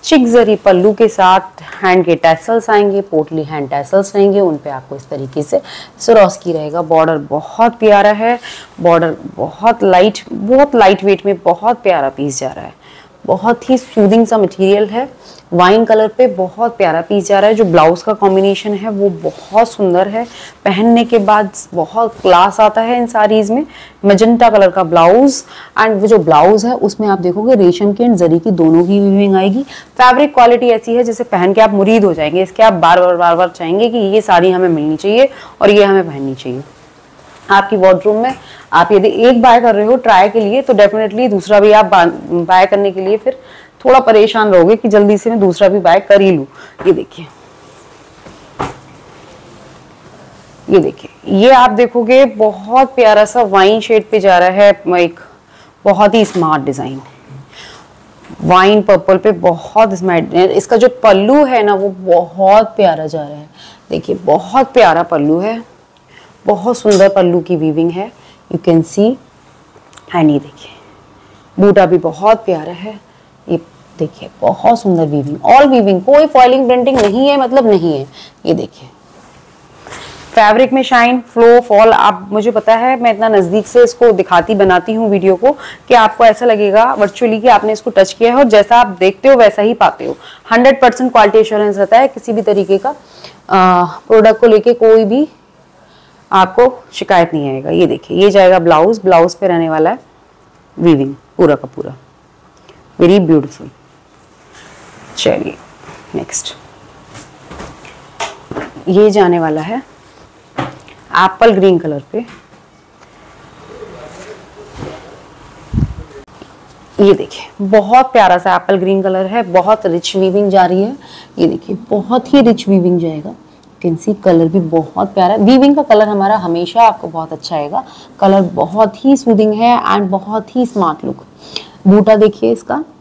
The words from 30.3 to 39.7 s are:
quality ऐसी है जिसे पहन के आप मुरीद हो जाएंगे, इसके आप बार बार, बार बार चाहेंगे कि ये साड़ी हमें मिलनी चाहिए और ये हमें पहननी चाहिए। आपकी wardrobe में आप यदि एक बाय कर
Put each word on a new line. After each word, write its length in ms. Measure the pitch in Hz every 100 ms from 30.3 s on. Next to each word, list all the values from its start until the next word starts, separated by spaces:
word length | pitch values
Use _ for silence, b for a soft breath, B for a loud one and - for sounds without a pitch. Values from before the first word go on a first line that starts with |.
quality 360 | 294 240 240 247
ऐसी 260 | 220 226 233
है 80 |
जिसे 200 | 233 220
पहन 300 | 240 190 180
के 80 | 196
आप 120 | 220
मुरीद 320 | 202 196 226 196
हो 80 |
जाएंगे, 300 | 160 151 170
इसके 200 | 190 -
आप 100 | 220
बार 280 | 185 165 180
बार, 140 | 180 175
बार 200 | 175 170
बार 140 | 180
चाहेंगे 400 | 170 165 185 233
कि 80 | 233
ये 240 | 196 214
साड़ी 300 | 208 180 180
हमें 180 | 180 185
मिलनी 280 | 160 151 156
चाहिए 320 | 196 220 269 B B B
और 80 | 196
ये 140 | 208
हमें 240 | 202 196 170
पहननी 280 | 139 135 131
चाहिए। 280 | 131 127 139 - - _ _ _ - - -
आपकी 260 | 196 196 214
wardrobe 380 | 185 185 196 214
में 180 | 240 262 B B B
आप 180 | - 175
यदि 180 | 208 202
एक 320 | - 233 240
बाय 200 | 240 233
कर 140 | 233